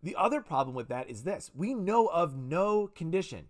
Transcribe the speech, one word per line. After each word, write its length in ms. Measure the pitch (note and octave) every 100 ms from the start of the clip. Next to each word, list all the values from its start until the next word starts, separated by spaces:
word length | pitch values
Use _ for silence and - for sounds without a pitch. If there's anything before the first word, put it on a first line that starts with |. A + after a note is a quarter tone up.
The 140 | D#3 -
other 240 | G3 -
problem 340 | - C#3+ C3+
with 140 | B2+ A#2
that 200 | B2 B2+
is 140 | A2+
this. 300 | C3 F#3+ -
We 200 | B2+ G3
know 340 | C4 F#3+ A3+ A3+
of 280 | E3+ E3+ C3+
no 520 | B2+ D#3+ G3+ G#3+ G3+
condition 580 | - D#3+ F#3 F#3 A2 C#2+